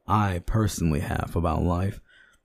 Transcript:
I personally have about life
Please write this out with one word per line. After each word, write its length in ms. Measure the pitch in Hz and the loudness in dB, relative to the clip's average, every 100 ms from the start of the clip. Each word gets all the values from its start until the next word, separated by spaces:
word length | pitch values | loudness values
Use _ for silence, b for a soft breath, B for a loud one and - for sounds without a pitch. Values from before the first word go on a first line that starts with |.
| - | -2
I 340 | 104 101 87 - | 0 2 -2 0
personally 560 | 113 104 - 85 73 | 0 0 0 0 0
have 340 | - 80 - 85 | -2 -4 -2 -2
about 280 | 82 80 | 0 2
life 360 | 82 87 98 - b b b b | 2 0 -2 -6 b b b b